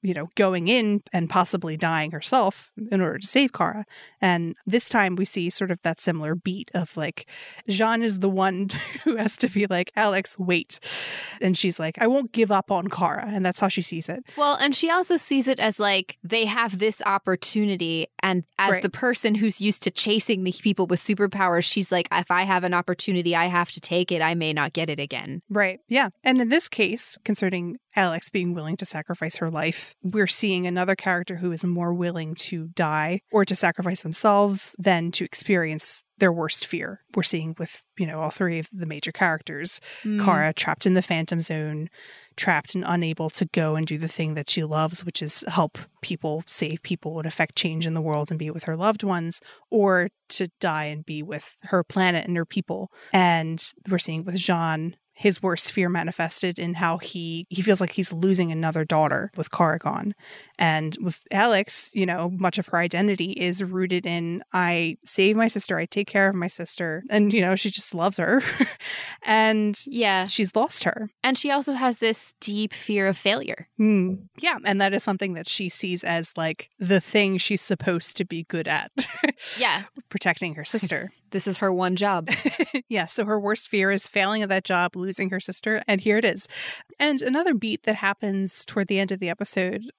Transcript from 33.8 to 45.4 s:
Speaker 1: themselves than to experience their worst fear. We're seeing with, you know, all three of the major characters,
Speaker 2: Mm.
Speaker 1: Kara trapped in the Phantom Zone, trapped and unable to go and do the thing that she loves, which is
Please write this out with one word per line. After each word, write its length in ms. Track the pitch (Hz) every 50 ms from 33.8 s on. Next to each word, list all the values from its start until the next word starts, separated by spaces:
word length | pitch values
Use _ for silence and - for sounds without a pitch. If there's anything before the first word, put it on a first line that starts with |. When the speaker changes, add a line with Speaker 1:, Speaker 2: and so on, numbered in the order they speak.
| 180 180 180 -
Speaker 1:
themselves 760 | - 165 160 - - 220 208 202 202 208 196 190 - - - -
than 320 | 180 202 185 170 165 170
to 120 | 170 - 180
experience 800 | - - - - - 208 180 165 160 156 156 - - - - - _ _ _
their 140 | 202 185
worst 340 | 170 170 165 160 - - -
fear. 360 | - - 165 - - 190 196 _ _ -
We're 60 | 214 170
seeing 300 | - - 170 156 160 160 -
with, 240 | 170 - - - - _ _ -
you 100 | 190 160
know, 120 | 156 156
all 80 | 160 151
three 260 | - - 196 175 165 165
of 80 | 160 -
the 140 | - 196 170 160
major 240 | 156 147 - -
characters, 680 | 156 - 202 180 160 156 - - 160 143 151 180 - - - - - - -
Speaker 2:
Mm. 200 | 214 214 208 202
Speaker 1:
Kara 300 | 202 180 151 151 156 156
trapped 320 | - - - 151 - - 190
in 60 | 185
the 60 | 185 175
Phantom 360 | - 170 160 160 - - 170
Zone, 480 | 160 - 160 156 151 151 151 151 156 170 _ - - - - - - _ _
trapped 380 | - - - 175 147 - - -
and 100 | 185 180 -
unable 420 | 175 175 170 160 160 - 160 160
to 140 | - - 190
go 300 | 160 - - 160 156 156
and 100 | 156 160
do 120 | 151 151 151
the 80 | 165 160
thing 260 | - - 165 156 151
that 140 | 151 147 -
she 140 | - - 165
loves, 420 | 151 156 151 160 160 175 170 -
which 160 | 175 - -
is 220 | 156 151 - -